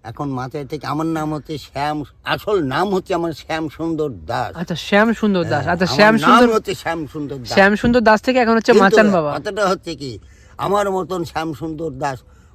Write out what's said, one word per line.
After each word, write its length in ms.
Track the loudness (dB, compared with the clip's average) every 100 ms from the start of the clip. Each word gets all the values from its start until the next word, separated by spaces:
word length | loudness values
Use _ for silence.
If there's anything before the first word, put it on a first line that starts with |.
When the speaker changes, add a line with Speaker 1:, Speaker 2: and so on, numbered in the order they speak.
Speaker 1:
এখন 260 | -16 -10 -8
মাথায় 360 | -6 -8 -10 -10
থেকে 220 | -10 -6
আমার 180 | -4 -2
নাম 280 | -4 -4
হচ্ছে 240 | -6 -8 -12
শ্যাম, 460 | -10 -6 -4 -4 -8 _
আসল 400 | -6 -4 -2 -2
নাম 300 | 0 -2 0
হচ্ছে 200 | -2 -2
আমার 200 | -4 -4
শ্যাম 360 | -8 -8 -6 -6
সুন্দর 400 | -6 -6 -4 -4 -6 -6
দাস। 300 | -6 -6 -8
Speaker 2:
আচ্ছা, 200 | -8 -8
শ্যাম 380 | 0 2 4
সুন্দর 300 | 2 0 0
দাস। 200 | 0 -2
Speaker 1:
হ্যাঁ, 100 | 0
Speaker 2:
আচ্ছা, 120 | 0 0
Speaker 1:
আমার 100 | 4
Speaker 2:
শ্যাম 200 | 6 6
Speaker 1:
নাম 240 | 6 6
Speaker 2:
সুন্দর, 160 | 6 2
Speaker 1:
হচ্ছে 200 | -2 -8
শ্যাম 320 | -6 -6 -8
সুন্দর 300 | -10 -10 -10
দাস। 160 | -2
Speaker 2:
শ্যাম 220 | 2 4 2
সুন্দর 260 | 2 4
দাস 200 | 4 4
থেকে 180 | 2 2
এখন 160 | 2 2
হচ্ছে 160 | 4
Speaker 1:
কিন্তু 120 | 6
Speaker 2:
মাচান 280 | 6 6 4
বাবা। 280 | 2 0 -4
Speaker 1:
কথাটা 280 | -6 -2 0
হচ্ছে 280 | -2 -6 -10
কি, 240 | -10 -14 -18 _ _ -8
আমার 340 | -2 0 0
মতন 320 | -2 -4 -6
শ্যাম 300 | -6 -6 -6
সুন্দর 380 | -8 -10 -8 -10
দাস 280 | -6 -6 -8 _ _ _